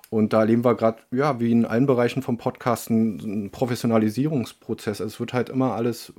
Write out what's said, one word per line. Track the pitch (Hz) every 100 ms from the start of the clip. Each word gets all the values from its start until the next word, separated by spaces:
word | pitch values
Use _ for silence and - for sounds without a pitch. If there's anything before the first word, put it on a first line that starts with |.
| -
Und | 113 107
da | 110
erleben | 110 117
wir | 123
grad, | 113 113 110 _
ja, | 127 147 120
wie | 117
in | 117
allen | 113 113 139
Bereichen | 120 120 -
vom | - 117
Podcast | 127 - 127 113 -
ein, | 113 113 95 107 101 101
ein |
Professionalisierungsprozess. | - 120 120 120 113 107 110 147 147 107 - - 107 - 101
Also | 107
es | -
wird | 120
halt | 120 117
immer | 131 131
alles | 104 120 113 -